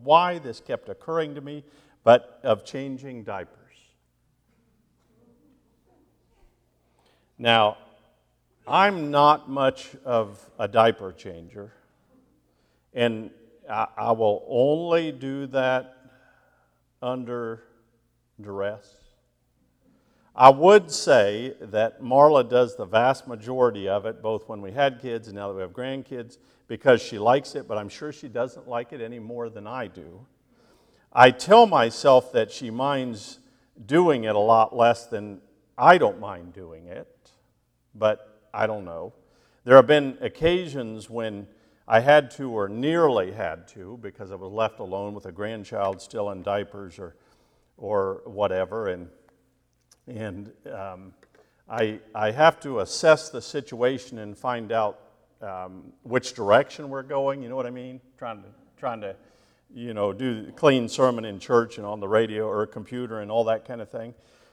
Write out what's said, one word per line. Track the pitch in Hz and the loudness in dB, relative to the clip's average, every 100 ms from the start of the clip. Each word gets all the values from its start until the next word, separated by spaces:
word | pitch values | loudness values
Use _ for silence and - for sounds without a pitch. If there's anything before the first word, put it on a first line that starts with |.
why | 127 165 180 170 | 4 4 4 -4
this | 135 113 | -10 -12
kept | - 120 - | -8 -8 -8
occurring | 95 - 165 151 | -14 -6 -6 -6
to | 143 | -8
me, | 139 147 - _ _ _ | -14 -16 -18 _ _ _
but | 117 123 - - | 6 6 4 -8
of | 127 107 | -2 -2
changing | - 135 139 127 135 123 | -4 -12 -10 -12 -14 -14
diapers. | 110 98 85 _ _ _ _ _ _ _ _ _ _ _ _ _ _ _ _ 233 240 240 294 262 _ _ _ 330 311 _ _ _ _ _ _ _ _ _ _ _ _ - | -12 -12 -12 _ _ _ _ _ _ _ _ _ _ _ _ _ _ _ _ _ _ _ _ _ _ _ _ _ _ _ _ _ _ _ _ _ _ _ _ _ _ -2
Now, | 117 113 107 - - _ _ _ _ _ _ _ - | 4 6 4 0 -12 _ _ _ _ _ _ _ -2
I'm | 160 202 185 147 | 2 2 0 -2
not | 143 147 151 - | 4 4 4 -2
much | 135 135 131 - - 127 | -2 0 -2 -10 -14 -4
of | 120 104 98 - - | -2 -2 -10 -18 -8
a | 104 | 0
diaper | 113 113 110 95 | 4 4 2 -8
changer, | 87 98 82 85 104 104 _ _ _ _ _ _ _ _ _ _ _ _ | -14 -16 -18 -18 -20 -20 _ _ _ _ _ _ _ _ _ _ _ _
and | 127 120 110 117 - _ _ - | -2 -2 -2 -12 -20 _ _ -10
I, | 110 110 - | -6 -6 -4
I | 113 | -2
will | 113 107 104 - | 2 2 0 -2
only | 120 139 156 170 170 165 | 0 0 0 0 -2 -2
do | 135 135 139 135 | -8 -10 -10 -6
that | 131 131 127 131 - _ _ _ _ _ _ _ _ _ _ | -2 0 -2 -4 -16 _ _ _ _ _ _ _ _ _ _
under | 127 127 120 120 113 113 _ _ _ _ _ _ _ - | -8 -6 -8 -8 -8 -12 _ _ _ _ _ _ _ -20
duress. | 104 98 101 107 _ _ _ _ _ _ _ _ _ _ _ _ _ _ _ - | -12 -6 -6 -8 _ _ _ _ _ _ _ _ _ _ _ _ _ _ _ 6
I | 131 | 8
would | 135 175 208 165 | 10 8 6 4
say | - - 127 101 104 127 - | -4 4 4 4 0 -8 -12
that | 107 107 113 - | -6 -2 -2 -4
Marla | 120 135 151 143 117 | 0 6 6 6 4
does | 123 120 98 | 2 2 -2
the | 92 | -2
vast | 110 127 131 131 | 2 2 0 -6
majority | 113 113 127 123 104 95 | -14 -6 0 2 0 -2
of | 101 107 | -2 -4
it, | 113 | -6
both | 110 107 - | -6 -6 -8
when | 107 | -14
we | 98 | -8
had | 120 139 120 | -2 -2 -2
kids | 123 117 113 | -8 -10 -10
and | 101 | -12
now | 101 | -10
that | 95 | -10
we | |
have | 92 | -10
grandkids, | 90 131 135 - 123 113 - _ _ - | -10 -10 -10 -12 -14 -14 -20 _ _ -14
because | 113 135 120 | 0 4 4
she | - 110 | 2 -2
likes | 110 139 - 143 | 2 2 0 -12
it, | 110 | -8
but | 107 | -8
I'm | 104 | -8
sure | - 151 | -12 -14
she | 143 143 | -14 -12
doesn't | 113 127 - 127 | -8 -8 -10 -10
like | 120 123 | -10 -10
it | 143 | -12
any | 113 120 | -14 -14
more | 110 120 117 | -14 -12 -12
than | 110 107 | -14 -14
I | 127 104 | -12 -12
do. | 87 80 92 131 _ _ _ _ _ _ _ _ | -14 -20 -20 -20 _ _ _ _ _ _ _ _
I | 123 127 | 6 6
tell | 131 175 220 220 | 6 6 6 8
myself | 156 113 - 143 127 - | 4 2 2 4 4 4
that | 120 110 | 0 -2
she | - 120 | -6 -10
minds | 117 139 139 127 107 - - _ _ _ - 104 | -4 -4 -4 -6 -10 -16 -20 _ _ _ -20 0
doing | 160 175 131 110 | 2 4 2 0
it | 104 | 2
a | |
lot | 110 113 110 123 | 4 6 4 4
less | 117 113 - | 2 2 -6
than | 107 104 95 _ _ _ - | -10 -10 -16 _ _ _ 4
I | 143 180 | 8 8
don't | 110 101 | 4 0
mind | 104 90 87 | -10 -14 -16
doing | 87 85 82 87 | -20 -20 -20 -18
it, | 117 - _ _ _ _ _ _ _ _ 107 | -18 -18 _ _ _ _ _ _ _ _ -2
but | 107 104 - _ _ | 0 0 -8 _ _
I | 107 110 | -4 -4
don't | 104 90 | -4 -10
know. | 82 92 - _ _ _ _ 120 | -12 -14 -16 _ _ _ _ 8
There | 131 | 8
have | 120 | 10
been | 151 139 123 | 4 2 -6
occasions | 120 - 160 180 170 139 113 110 104 | -10 -2 0 0 -4 -10 -10 -12 -12
when | 117 110 101 101 _ _ _ - | -8 -8 -10 -14 _ _ _ 0
I | 113 | 4
had | 135 151 131 | 6 6 4
to | - 131 | -6 -8
or | 113 98 | -4 -4
nearly | 110 143 170 156 113 92 | -4 -2 2 2 2 -2
had | 104 87 82 87 | -6 -8 -10 -16
to | 107 92 120 | -20 -20 -18
because | 104 - 95 | -18 -18 -18
I | 95 | -16
was | 95 | -10
left | 107 113 - | -4 -4 -6
alone | 95 98 104 | -10 -10 -10
with | 104 95 | -12 -14
a | |
grandchild | 82 104 113 98 107 98 95 | -10 -10 -10 -10 -4 -4 -6
still | - 113 101 | -10 -8 -8
in | 92 | -8
diapers | 92 101 98 101 95 80 | -6 -6 -6 -12 -18 -18
or, | 85 - _ _ _ _ _ _ | -20 -20 _ _ _ _ _ _
or | 101 104 98 95 - | -4 -2 -2 -6 -10
whatever, | 98 101 92 92 110 101 | -2 -2 0 -4 -4 -6
and, | 90 87 _ _ _ _ _ _ _ _ _ - | -8 -12 _ _ _ _ _ _ _ _ _ -18
and, | 117 107 92 101 - - | -12 -10 -12 -16 -20 -16
um, | 101 98 92 95 _ _ _ _ _ - | -14 -14 -16 -20 _ _ _ _ _ -10
I, | 113 110 107 - 110 | -4 -4 -4 -12 -4
I | 107 | -4
have | 123 160 - | 4 4 4
to | 143 117 | -4 -6
assess | 92 - 160 156 - | -6 0 2 2 0
the | 123 | -14
situation | - 147 - 117 123 135 - 113 | -12 -12 -12 -4 -2 -2 -10 -14
and | 104 101 | -14 -10
find | 127 120 107 | -8 -8 -4
out, | 113 104 - _ _ _ _ | -2 -2 -6 _ _ _ _
um, | 104 92 92 92 - _ | -14 -12 -14 -18 -20 _
which | 117 123 - | -6 -6 -6
direction | - 101 117 143 - 143 | -4 4 4 2 -8 -14
we're | 135 | -12
going, | 131 139 139 139 | -8 -4 -4 -4
you | 120 | -8
know | 131 | -8
what | 123 | -8
I | |
mean? | 127 127 127 _ _ | -10 -16 -20 _ _
Trying | 120 104 | -14 -14
to, | 98 _ _ _ | -18 _ _ _
trying | 131 113 | -10 -8
to, | 101 95 _ _ _ _ _ | -12 -14 _ _ _ _ _
you | 120 120 | -16 -10
know, | 107 101 | -4 -4
do | 98 131 110 90 | -4 -6 -6 -10
clean | - 156 131 113 | 0 2 2 0
sermon | - 127 120 110 | 0 0 0 -8
in | 98 | -12
church | - 120 113 - | 0 0 0 -6
and | 104 | -10
on | 104 | -8
the | 98 | 0
radio | 110 110 107 107 | 0 2 -2 -4
or | 104 | -4
a | 107 | -6
computer | 113 101 123 123 110 | -10 -14 -12 -10 -10
and | 104 | -4
all | 113 | -2
that | 110 110 - | 0 -2 -6
kind | 117 | -16
of | 104 | -14
thing. | 117 117 - _ _ _ | -14 -14 -18 _ _ _